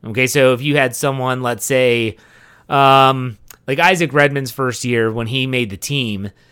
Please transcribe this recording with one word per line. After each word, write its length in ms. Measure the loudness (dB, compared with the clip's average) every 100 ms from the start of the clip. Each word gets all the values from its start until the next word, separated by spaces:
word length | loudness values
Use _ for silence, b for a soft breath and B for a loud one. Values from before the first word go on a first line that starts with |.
Okay, 240 | -8 -2 0
so 240 | 4 4
if 100 | 2
you 140 | 0 0
had 180 | 0
someone, 480 | 0 -4 -2 -2 -2
let's 220 | -4 -6
say, 540 | -2 2 2 2 -2 -6 b b b b b
um, 680 | 2 6 6 6 2 -6 -12 -20 -18 -6
like 140 | 2
Isaac 320 | 2 2 0
Redman's 400 | 2 2 0 -6
first 320 | -4 -4 -4
year 260 | -2 0 0
when 180 | -2 -4
he 200 | -4 -2
made 220 | -2 -4
the 80 | -6
team, 540 | -6 -4 -4 -6 -10 b b